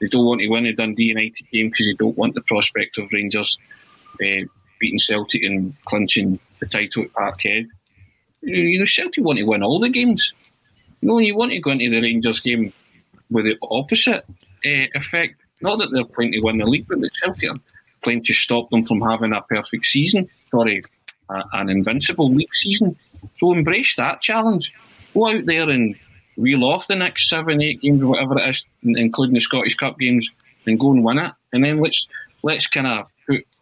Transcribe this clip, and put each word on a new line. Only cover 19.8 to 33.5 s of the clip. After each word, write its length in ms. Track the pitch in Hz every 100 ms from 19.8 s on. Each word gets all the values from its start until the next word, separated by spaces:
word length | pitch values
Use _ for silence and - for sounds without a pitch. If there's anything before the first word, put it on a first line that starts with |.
| -
season. 420 | 139 170 202 185 _ -
Sorry, 320 | 120 113 98 - _ - - -
a, 160 | 95 95
an 160 | 98 98
invincible 640 | 98 98 131 - 175 135
league 220 | 135 165
season. 420 | - 196 208 190 - _ - - -
So 140 | 175
embrace 420 | 175 151 202 269 -
that 260 | 127 -
challenge. 500 | - 226 226 180 - - - - -
Go 140 | 202 220
out 160 | 220
there 240 | 147 160 156
and 260 | 131 110 101 _ _ _ -
reel 280 | 127 135
off 240 | 123 170 -
the 60 | 190
next 320 | 180 - -
seven, 320 | 160 160 147
eight 220 | 151 120
games, 200 | 143 139
whatever 360 | 131 135 135 135
it 80 | 131
is, 160 | 127 - _
in-, 140 | 117 117
including 360 | 113 117 127
the 60 | 120
Scottish 340 | - 131 107 -
Cup 220 | 135 -
games, 280 | 127 123 110 _ _ _ 110
and 140 | 110
go 120 | 139
and 120 | 131
win 140 | 113 139
it. 140 | 170 - -
And 100 | 123
then 160 | 143 151
let's, 260 | 156 - - - - _
let's 240 | 147 156 -
kinda 400 | 143 131 110 - _ -
put 180 | 120 -